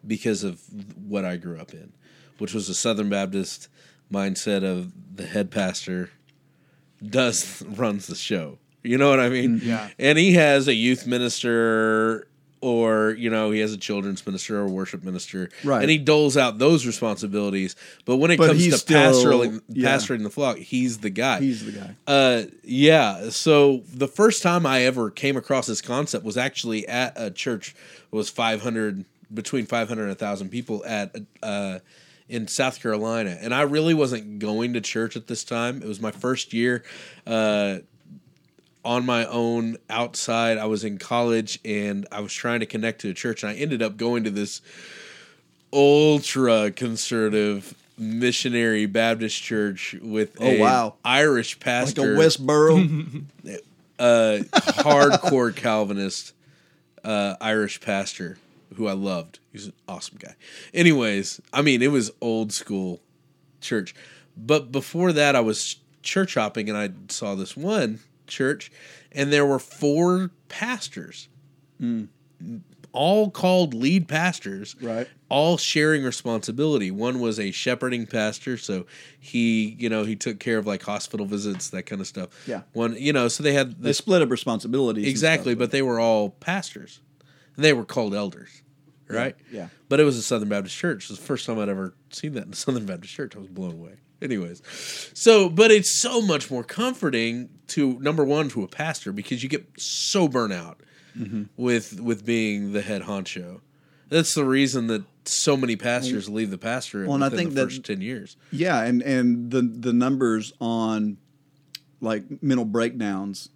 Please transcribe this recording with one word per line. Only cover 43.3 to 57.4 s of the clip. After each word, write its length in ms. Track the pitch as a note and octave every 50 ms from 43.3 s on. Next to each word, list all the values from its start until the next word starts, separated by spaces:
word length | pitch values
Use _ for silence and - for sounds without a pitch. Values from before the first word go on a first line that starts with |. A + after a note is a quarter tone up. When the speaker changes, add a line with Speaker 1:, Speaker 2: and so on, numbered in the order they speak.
| A2 - -
Speaker 1:
and 80 | G#2
I 20 | G#2+
ended 260 | B2+ C#3+ D#3+ C#3 A2+
up 160 | A#2 G#2+ G2
going 280 | G#2+ A2+ A#2 A#2+ A#2+ A2
to 60 | A2
this 300 | G2 G2+ G#2 G2+ - - _ - - - - - - - - - - - - - _ _ _ _ _ _ _ _
ultra 1000 | - C#3+ C#3 C#3+ D3 D3 D3+ D3+ D3+ D3 C#3 - - C3 C3 A#2+ A2+ A2 G#2+ G#2
conservative 1040 | G2 - B2+ A#2 A2+ A2 - - A#2+ A2+ A2 G#2+ G#2 G#2+ G#2 G#2+ G#2 G2 F#2+ - - _ _ _ _
missionary 880 | - A2+ A2 A2 A#2 B2 B2 A#2+ - - C3 A#2+ A#2 A#2 A2+ A2 G#2+ G#2+
Baptist 540 | G2+ G2 A2+ A2+ A#2 A#2 A2 A2+ G#2+ - -
church 540 | - - A#2 G#2+ G#2 G#2 G2 F#2 - - - -
with 340 | - A2+ G#2+ G#2+ G#2 - _ -
Speaker 2:
Oh, 60 | A2+
Speaker 1:
a 120 | C3 B2+ A2
Speaker 2:
wow. 360 | G#2+ A#2+ C3 B2+ A#2 G#2+ - _ _
Speaker 1:
Irish 500 | B2 B2+ C#3 D3 D#3 C#3 A#2+ A2+ - -
Speaker 2:
Like 60 | _
a 40 | -
Speaker 1:
pastor. 520 | C3+ A#2+ A#2+ B2+ C#3+ - D3+ C#3 - -
Speaker 2:
Westboro? 1080 | D#3 D#3+ D#3+ - C3+ C3+ C3 D3+ D3+ D3+ D#3+ D#3+ F3+ F#3 D#3 D#3 D3 E3 - B2 D#3 - -
Speaker 1:
<laughs> 60 | _ - - - G2+ - - _ _ _ _ _ _ -
Uh, 440 | B2 A#2+ A#2 A#2 A2+ A2 G#2+ G#2 - -
hardcore 1000 | - D#4 - D#4+ - - C#4+ D3+ D3 C#3+ C#3+ C#3+ D3 - - F3+ D3 B2+ B2 A#2 -
Calvinist, 800 | - - A#2+ A2 G#2+ G#2+ G2 G#2 G2 G2 F#2+ - - - - _ _ _ _ _ _ _ _ _ _ _ _ _ - -
uh, 320 | A2 A2 G#2 G2+ G2+ F#2 -